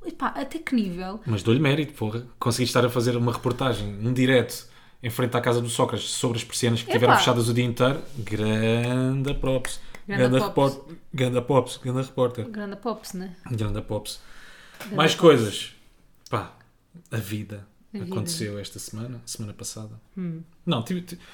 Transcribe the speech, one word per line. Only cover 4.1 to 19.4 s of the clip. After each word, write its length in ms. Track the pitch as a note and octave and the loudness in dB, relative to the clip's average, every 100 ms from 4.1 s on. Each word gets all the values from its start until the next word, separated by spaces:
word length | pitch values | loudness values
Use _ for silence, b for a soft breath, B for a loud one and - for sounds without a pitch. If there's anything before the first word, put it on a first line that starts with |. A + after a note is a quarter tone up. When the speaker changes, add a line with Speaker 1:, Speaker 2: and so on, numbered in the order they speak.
Speaker 2:
direto, 540 | B2+ B2+ B2+ A#2 - - b b b | 2 6 6 4 -4 -14 b b b
em 60 | A#2+ | -6
frente 280 | A#2 A#2+ A#2+ | -2 0 2
à 40 | |
casa 200 | B2 A#2+ | 2 2
do 60 | A#2 | 0
Sócrates 420 | - B2+ G#2 - | 0 0 0 -4
sobre 260 | - A2+ A#2 | -2 -2 -2
as 80 | |
persianas 360 | - - A#2+ A#2 | -4 0 2 2
que 80 | - | 2
Speaker 1:
Epá. 20 | |
Speaker 2:
tiveram 240 | F#3+ B3 A3+ | 4 6 6
fechadas 320 | C#3 A#2+ A#2 | 6 4 2
o 60 | |
dia 100 | A#2+ | 2
inteiro. 380 | B2 A2 B2+ D3+ - - | 0 2 2 2 -6 -8
Grande 1120 | G2+ G#2+ G#2+ A2 A2+ A#2 A#2+ B2+ C3 C3+ C3+ | -6 -2 0 2 2 2 2 0 0 0 0
props. 460 | C#3+ C3+ C3 - - B B B | 0 0 0 -2 -8 B B B
Speaker 1:
Grande 160 | C3 B2 C3 | 2 4 4
Speaker 2:
Grande 120 | G3 | 2
Speaker 1:
pops. 220 | D3+ C#3 | 4 2
Speaker 2:
repor-, 200 | C3+ - E3+ - | 2 -12 -18 -8
grande 260 | C3+ B2 B2 | -2 0 0
pops. 340 | A#2+ C3+ - - | 2 2 2 -2
Grande 240 | B2+ B2+ | -4 -2
repórter. 460 | C3 - B2 A#2+ A2 | -2 0 0 0 -8
Speaker 1:
Grande 260 | G#2+ G3+ G3 | -8 -8 -6
pops, 360 | A#3 G#3+ - | -6 -6 -8
né? 220 | F3+ F#3 - - | -12 -12 -12 -6
Speaker 2:
Grande 300 | A2+ G#2+ G#2 | -4 -2 -2
pops. 380 | - G#2 - - B B B B B B | -4 -6 -6 -14 B B B B B B
Speaker 1:
Grande 160 | G3+ F#3+ | -6 2
Speaker 2:
Mais 160 | D#3+ | 2
Speaker 1:
pops. 80 | D#3+ | 8
Speaker 2:
coisas. 520 | E3+ B2+ G#2+ - - - - _ _ _ - | 8 8 4 -2 -8 -14 -20 _ _ _ -6
Pá, 240 | G#2+ F#2 - - _ _ - - | -4 -4 -14 -20 _ _ -20 -10
a 40 | A2 | -8
vida 500 | G2 G#2+ F#2+ G2+ G2 _ _ | -6 -6 -8 -12 -16 _ _
Speaker 1:
A 40 | G#3 | -12
vida. 140 | F3+ | -6
Speaker 2:
aconteceu 460 | F#3+ - - G#2+ G2+ | -6 -4 -4 -6 -8
esta 200 | G2 A2 | -10 -12
semana, 420 | - G#2+ A#2+ B2 | -12 -10 -10 -10
semana 280 | - - | -12 -10